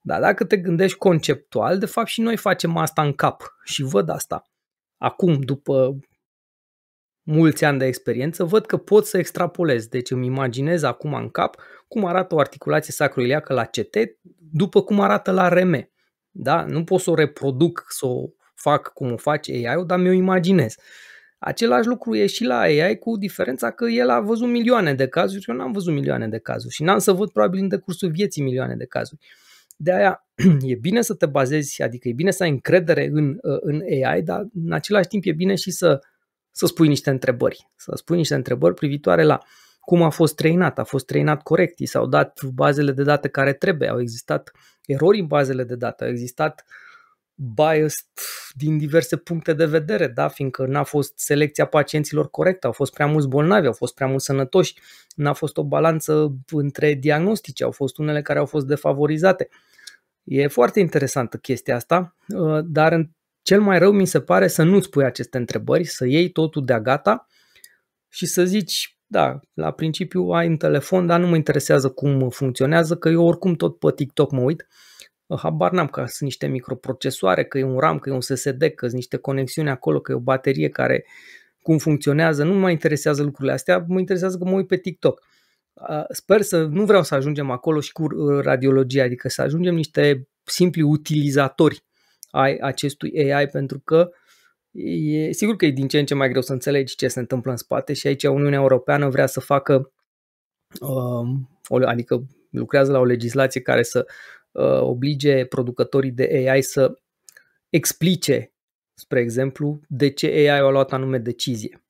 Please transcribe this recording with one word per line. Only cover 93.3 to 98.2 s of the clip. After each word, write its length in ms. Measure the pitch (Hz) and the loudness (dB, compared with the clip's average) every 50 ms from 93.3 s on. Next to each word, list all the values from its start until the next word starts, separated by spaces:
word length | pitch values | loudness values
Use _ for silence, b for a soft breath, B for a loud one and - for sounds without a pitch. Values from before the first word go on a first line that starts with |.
| 139 | 2
A 80 | 143 | 0
I, 60 | 143 | 0
pentru 340 | 135 - 143 139 131 127 139 | 0 -2 -6 -6 -6 -8 -10
că 300 | _ - 156 160 175 175 175 b b b b b b b b b _ _ | _ 2 4 4 4 2 -2 b b b b b b b b b _ _
e, 600 | _ 185 - - 175 170 156 151 151 156 156 160 175 | _ -10 -8 -6 -4 -2 -2 -2 0 -2 -2 -4 -2
sigur 240 | - - 208 233 | -2 -2 -2 0
că 100 | 190 - | 2 2
e 40 | 156 | 0
din 180 | 139 131 135 135 | 2 0 -2 0
ce 100 | - 151 | 0 0
în 80 | 143 | 0
ce 80 | 135 147 | 0 0
mai 140 | 139 135 131 | 0 0 0
greu 140 | 123 131 123 | 0 0 -2
să 100 | - 139 | -2 -6
înțelegi 440 | 127 - - 143 143 135 127 - | -4 -2 -2 0 0 -2 -2 -6
ce 120 | - - 127 | -4 -4 -4
se 120 | - 131 | -2 -4
întâmplă 300 | 123 117 135 123 117 131 | -6 -4 -4 -4 -4 -4
în 60 | 123 | -6
spate 360 | 117 - _ - - 135 - 147 | -6 -6 _ -4 -4 -4 -4 -8
și 140 | - - | -4 -2
aici 180 | 143 139 131 | -2 -2 0